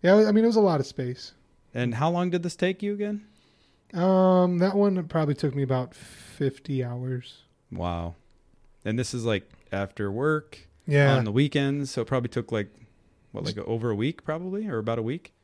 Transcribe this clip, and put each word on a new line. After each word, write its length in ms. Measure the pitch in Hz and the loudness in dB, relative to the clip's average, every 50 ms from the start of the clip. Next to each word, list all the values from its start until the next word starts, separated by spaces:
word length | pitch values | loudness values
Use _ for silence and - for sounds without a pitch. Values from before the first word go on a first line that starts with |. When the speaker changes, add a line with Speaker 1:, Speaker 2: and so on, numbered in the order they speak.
| - | 6
Speaker 1:
Yeah, 120 | 175 190 214 214 | 6 6 6 6
I 40 | 214 | 6
mean, 120 | 208 220 220 | 6 4 4
it 40 | |
was 80 | 233 226 | 6 4
a 60 | 226 | 4
lot 180 | 208 190 165 147 | 4 4 4 2
of 60 | 135 | 0
space. 480 | - - - 131 123 123 - - - _ _ _ _ _ _ _ _ _ | -2 -4 -8 -6 -6 -6 -10 -12 -20 _ _ _ _ _ _ _ _ _
Speaker 2:
And 220 | 123 123 120 117 | -4 -2 -2 -2
how 140 | 113 147 165 | 0 0 0
long 180 | 175 175 180 180 | 0 0 0 0
did 140 | 170 175 170 | -2 -2 -4
this 120 | 175 - | -4 -4
take 280 | - - 185 190 185 - | -2 -2 -2 -2 -4 -4
you 100 | 202 208 | -6 -4
again? 320 | 202 208 208 208 208 - _ _ _ _ _ _ _ _ _ _ _ _ _ - | -4 -4 -6 -6 -8 -10 _ _ _ _ _ _ _ _ _ _ _ _ _ -4
Speaker 1:
Um, 640 | 175 175 185 190 190 185 185 185 180 180 180 180 175 | 0 2 4 4 6 6 6 6 6 4 4 2 2
that 160 | 180 190 196 | 0 2 2
one 280 | 202 202 202 190 185 165 | 2 2 2 2 0 -4
probably 260 | 156 - 165 156 147 143 | -2 -2 0 0 0 0
took 200 | - - 147 127 | 0 -2 -2 -2
me 80 | 139 139 | -2 -2
about 320 | 127 131 127 - - - | 0 0 -2 -2 -4 -10
fifty 880 | - - - - - - - - - 143 135 135 - _ - 139 131 123 | -20 -20 -20 -20 -20 -20 -20 -8 -4 -4 -4 -4 -4 _ -6 -4 -4 -4
hours. 600 | 120 120 123 127 131 127 123 123 - - - _ _ _ _ _ _ | -4 -6 -8 -6 -6 -6 -6 -8 -12 -20 -20 _ _ _ _ _ _
Speaker 2:
Wow. 440 | - 87 87 87 87 85 85 85 82 _ _ _ _ _ _ _ _ _ _ _ _ _ _ | -8 -6 -4 -4 -4 -4 -6 -8 -10 _ _ _ _ _ _ _ _ _ _ _ _ _ _
And 120 | 107 110 120 | -4 -2 -2
this 140 | 127 - - | -4 -4 -6
is, 120 | 123 113 | -4 -2
like, 240 | 117 107 98 - _ - _ _ _ | 0 -2 -2 -4 _ -20 _ _ _
after 400 | - 98 98 95 _ - 104 101 | -6 -6 -6 -6 _ -6 -4 -4
work, 560 | 98 117 135 151 156 151 151 _ - - - - _ _ _ | -2 -2 0 0 0 -2 -4 _ -20 -20 -20 -20 _ _ _
Speaker 1:
Yeah. 280 | - 147 143 143 139 139 | 0 2 4 6 6 4
Speaker 2:
on 60 | 131 120 | 2 0
the 60 | 107 | 0
weekends, 600 | 101 123 147 143 - 147 139 139 139 143 139 131 | 2 2 2 2 0 0 0 0 -2 -4 -6 -6
so 100 | - 131 | -6 -6
it 60 | 113 | -4
probably 220 | - 131 127 120 120 | -2 -2 -2 -2 -4
took, 220 | - 123 117 - | -6 -6 -6 -4
like, 180 | 117 107 104 104 _ _ - _ _ _ _ _ _ _ _ _ | -4 -4 -4 -6 _ _ -20 _ _ _ _ _ _ _ _ _
what, 120 | - - - | -12 -8 -8
like, 120 | - 104 104 | -6 -6 -8
over 300 | - - 113 117 113 120 | -6 -6 -6 -4 -2 -4
a 40 | 107 | -2
week 280 | 101 113 147 165 - _ | -2 -2 -4 -4 -6 _
probably, 440 | - 156 165 180 185 185 202 220 | -8 -8 -8 -6 -8 -8 -6 -6
or 100 | 208 139 113 | -4 -6 -4
about 180 | 107 117 113 117 | -2 -2 -4 -2
a 40 | 110 | -2
week? 300 | 113 139 180 _ - _ _ | -4 -6 -8 _ -16 _ _